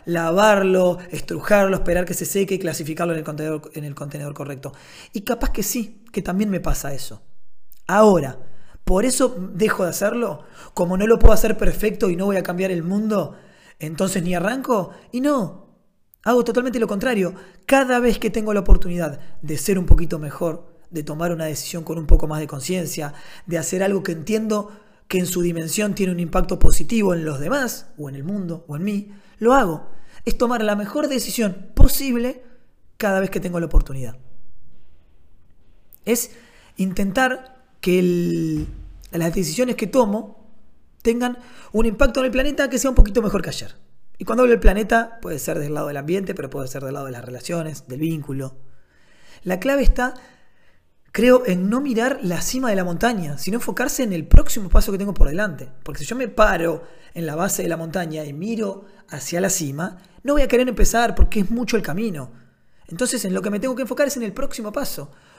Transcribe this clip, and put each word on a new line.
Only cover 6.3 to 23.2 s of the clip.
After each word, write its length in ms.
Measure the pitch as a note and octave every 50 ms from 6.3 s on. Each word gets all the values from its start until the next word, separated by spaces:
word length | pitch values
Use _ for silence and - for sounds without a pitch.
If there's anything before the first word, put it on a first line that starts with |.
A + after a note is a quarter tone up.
| F3+ F#3 G#3 G#3+
me 120 | F#3+ E3+
pasa 320 | - - - - - C#3 C#3
eso. 280 | C3 - - - - - - - - - - - - - - - - -
Ahora, 540 | - F3+ G3+ A3 G#3+ G3 E3+ C#3+ C3 B2+ - - - - - - - - - -
¿por 180 | - F#3 F#3 A3
eso 320 | B3+ B3 - C4+ B3+ B3+ G3 F#3 F#3+ -
dejo 300 | E3+ G#3 G#3+ - - F#3+
de 60 | E3+
hacerlo? 560 | D#3 - G3 G#3 A#3 A#3+ A#3 G3+ E3 - - - - - - - -
Como 220 | - F3+ E3+ F#3
no 100 | F#3+ G#3
lo 140 | A3 A#3 A3+
puedo 140 | - - G#3+
hacer 240 | - - G#3+ - -
perfecto 520 | G#3 F3+ - - - A3 F#3+ - A#3 G3
y 60 | F3
no 120 | E3+ F#3+ G3+
voy 100 | G3+ F#3+
a 60 | F3
cambiar 280 | F3+ F3 F3 F#3+ F#3+
el 120 | F#3 F3 D#3+
mundo, 520 | E3+ F#3+ G#3 G#3+ A3 G#3+ G3+ D#3+ C3+ - - - - - _ _ - - -
¿entonces 460 | - D#3 E3 C#3+ F#3+ F#3+ - G#3 E3
ni 100 | F3 F3+
arranco? 580 | F3 E3+ G3+ A#3+ C4+ B3+ - B3+ G#3 F3 - - - - -
Y 80 | - A#3+
no, 560 | B3+ D4 D4 C4 G#3 D3+ - - - - _ _ _ _ _ _ _ _ _ _ -
hago 220 | G3+ A#3+ B3 A#3
totalmente 340 | A#3+ A3+ B3 B3 C4 A3+ B3+
lo 80 | A3+ G3
contrario. 480 | G#3 G3 F#3 C4 B3 G#3 F#3+ E3+ E3+ - - - - - -
Cada 340 | - C4+ C4+ C4+ B3+ B3+ B3
vez 200 | A#3+ A#3+ A3+ -
que 100 | - A3+
tengo 240 | - A3+ G#3+ G#3+ G#3+
la 80 | G3+
oportunidad 580 | F#3+ G3 - F3 - F3+ F3 F3 E3+ D3+ D3 - - - - -
de 160 | - D3+ D#3 C#3
ser 200 | - - G3 F#3
un 80 | F#3
poquito 320 | D3+ - - F3 D#3 E3+ D#3+
mejor, 640 | D3+ D3 - - F3 E3+ D#3 - - - - - - -
de 120 | - D#3+ C#3+
tomar 300 | C#3+ D3+ D3+ E3+ F3 E3+
una 120 | D#3+ D#3+
decisión 380 | D#3 D3+ C#3+ - - - F3 D#3+
con 140 | - D#3 E3
un 100 | D#3+ C#3+
poco 180 | - - -
más 140 | D3+ D#3 D3+
de 80 | D#3 C#3+
conciencia, 680 | - C#3 C3 - F#3 F#3 E3+ C#3+ - - D3+ D3 - -